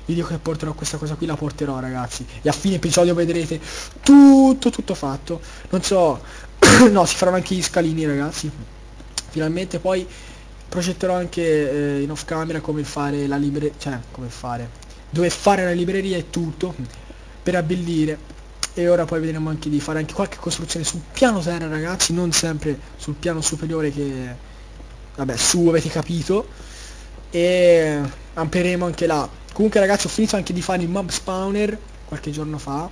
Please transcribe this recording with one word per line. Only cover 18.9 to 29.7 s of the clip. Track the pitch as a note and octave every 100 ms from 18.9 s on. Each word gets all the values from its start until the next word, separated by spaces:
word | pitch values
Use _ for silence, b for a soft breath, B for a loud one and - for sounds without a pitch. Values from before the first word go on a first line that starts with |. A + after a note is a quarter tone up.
| F3 D#3+
poi | E3
vedremo | D#3+ D#3 D#3
anche | D#3 D3+
di | D3
fare | C#3+ D#3
anche | D#3
qualche | - G3 -
costruzione | E3+ - E3 E3+
sul | D#3 E3+ -
piano | - B3+ G#3
terra, | D#3+ E3+ D#3+
ragazzi, | D#3 D#3+ F#3 -
non | E3+ F3
sempre | - E3 D3+ D3+ C#3 B -
sul | -
piano | C#3+ F3 D#3+
superiore | D#3 D3+ - D#3+ D3+
che | C#3+ C#3 C3 B2 A#2+ B B B B - - - -
vabbè, | C3 A#2
su, | - F3+ E3+
avete | E3 D#3
capito. | D#3+ D3+ E3+ D3+ G3 - B B B B B B B -
E | E3+ F3 F3+ F3 E3+ D#3 D3 C#3 - -
amperemo | - D#3+ F#3 F3+ F3+ F3+
anche | - E3+
là. | D3+ C3+ - -
Comunque, | - G#3+